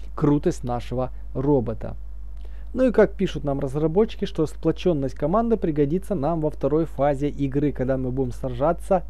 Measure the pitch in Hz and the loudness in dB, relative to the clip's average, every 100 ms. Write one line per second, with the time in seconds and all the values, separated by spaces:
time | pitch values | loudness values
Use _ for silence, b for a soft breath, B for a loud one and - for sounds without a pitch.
0 | b - 147 143 175 - 123 120 - 127 | b 0 4 4 2 -2 -2 -4 -2 -2
1 | 127 b b 131 135 143 113 110 110 - | -4 b b -2 2 2 2 -2 -6 -8
2 | - - - b b b b 247 262 220 | -8 -8 -8 b b b b 2 4 6
3 | 202 - 185 151 143 139 139 139 160 160 | 4 4 -2 -2 -2 -2 -2 0 2 2
4 | 226 - 202 - 156 - 165 156 190 156 | 2 0 -4 -2 -2 0 -2 0 2 2
5 | 135 - 147 196 233 214 180 151 139 180 | 0 -2 0 2 2 2 2 2 2 2
6 | - 185 139 170 151 - 139 151 160 - | -2 -2 0 0 -2 0 0 2 0 0
7 | 143 139 147 - 139 135 143 127 127 131 | 0 2 -2 -2 -2 0 0 0 0 0
8 | 127 127 131 - 135 120 147 175 - 190 | 0 -2 -2 -2 -4 0 0 0 0 0
9 | - | 0